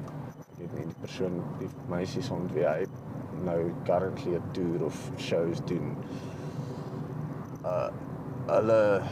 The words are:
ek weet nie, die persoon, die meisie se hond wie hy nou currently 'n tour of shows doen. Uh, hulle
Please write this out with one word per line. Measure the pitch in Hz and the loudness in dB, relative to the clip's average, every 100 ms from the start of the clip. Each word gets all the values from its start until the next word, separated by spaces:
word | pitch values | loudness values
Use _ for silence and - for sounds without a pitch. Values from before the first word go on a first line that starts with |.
| - - - - | -8 -8 -8 -10
ek | - - | -14 -10
weet | 87 | -8
nie, | 85 82 | -6 -6
die | - | -6
persoon, | - - 92 87 73 - | -8 -2 0 0 -2 -4
die | 92 - - | -6 -6 -2
meisie | 90 92 - | 0 0 -2
se | - | -2
hond | 87 90 | -2 0
wie | 80 80 | 4 4
hy | 78 98 - - - - 78 | 4 0 -4 -8 -8 -6 -2
nou | 90 85 85 85 | 0 2 2 0
currently | - 90 92 - - | 2 4 2 -2 0
'n | 85 - | 0 0
tour | - 87 82 | 0 0 2
of | 78 - - - | 0 -2 -6 -6
shows | - 85 85 80 | 0 2 2 0
doen. | - 85 - - - - - - - - - - - - - - - - - - | 0 -2 -2 -4 -6 -6 -6 -6 -6 -6 -6 -6 -6 -6 -6 -4 -4 -6 -8 -6
Uh, | 90 90 62 - - - - - - | 0 2 0 -2 -6 -6 -6 -4 4
hulle | 98 110 110 104 98 - | 6 8 8 8 6 2